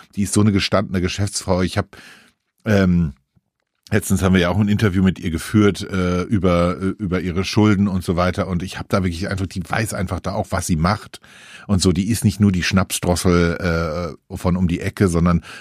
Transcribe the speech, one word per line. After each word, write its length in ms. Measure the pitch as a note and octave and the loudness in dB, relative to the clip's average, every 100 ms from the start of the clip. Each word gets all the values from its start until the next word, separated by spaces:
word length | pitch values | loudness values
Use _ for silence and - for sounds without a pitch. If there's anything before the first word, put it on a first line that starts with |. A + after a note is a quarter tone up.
| - - | -10 -6
die 80 | |
ist 100 | G2 | 0
so 80 | G#2+ | 2
eine 100 | G#2+ | 2
gestandene 480 | G2 - G2 A2 F#2 | 2 0 0 0 -2
Geschäftsfrau. 600 | F2+ - G2+ - - F2+ | -2 -4 -6 -4 -2 0
Ich 160 | F#2 G2+ | 0 -2
hab, 180 | - - - - _ _ _ _ A2+ | -6 -10 -20 -20 _ _ _ _ 0
ähm, 480 | G2+ F#2 F2 D#2+ - _ _ _ _ _ _ - | 4 4 4 0 -4 _ _ _ _ _ _ -4
letztens 300 | G#2+ - F#2+ | -2 0 0
haben 120 | F#2+ | 4
wir 60 | F#2 | 4
ja 80 | F2 | 4
auch 80 | G2 | 2
ein 80 | G#2 | 2
Interview 340 | G2+ G#2+ F2+ | 2 2 2
mit 160 | F#2+ - | 2 0
ihr 120 | F2 | -4
geführt, 500 | D#2+ - G#2+ G2+ E2+ | -6 0 2 4 2
äh, 400 | G2 F#2+ F2+ F2+ | -4 -2 -2 -2
über, 540 | F2+ G#2 F#2 F2 F2 E2 | -2 0 2 2 2 0
äh, 40 | F#2+ - | -4 -4
über 220 | G2+ F2+ | -4 -2
ihre 200 | F2+ E2+ | -2 -4
Schulden 460 | F#2 - G#2+ G2 G2+ | -2 2 4 4 2
und 160 | F#2 | -2
so 100 | F#2 E2+ | -2 0
weiter. 300 | F2+ F#2 F2+ | 0 -2 -4
Und 160 | F2+ | -4
ich 160 | F#2+ - | -6 -10
hab 100 | - | -4
da 140 | G#2 | -2
wirklich 260 | F#2 E2 G2 | -2 -4 -6
einfach, 180 | G2 F#2+ | -6 -6
die 160 | F#2+ E2+ | -8 -6
weiß 260 | - A2+ | -4 -4
einfach 260 | - F#2 F#2 | -4 -4 -6
da 120 | F2+ | -6
auch, 140 | G#2+ G2+ | -6 -4
was 160 | F2+ - | -4 -2
sie 80 | E2 | 0
macht. 420 | E2+ G#2+ - - - - - - - | 0 -2 -8 -20 -20 -20 -20 -14 -2
Und 160 | G2 | 2
so, 80 | F#2+ | 2
die 180 | E2+ G2+ | 2 0
ist 160 | A2 | 0
nicht 140 | G#2+ F#2+ | 0 4
nur 140 | G2+ | 2
die 100 | F2+ | 2
Schnapsdrossel, 1500 | D#2+ F#2+ F#2 - F2+ F2 F#2+ F2 E2+ E2+ F2+ E2 E2 D#2 E2+ - - | 0 0 -2 -2 -2 0 2 4 2 0 -2 -2 -4 -6 -8 -10 -14
äh, 60 | F#2+ | -4
von 200 | F#2 F2+ | -2 0
um 120 | F2+ | 0
die 100 | F2 | -2
Ecke, 280 | G2 - G2 | -4 0 2
sondern, 340 | E2+ F2 E2+ - - | 4 2 2 -2 -16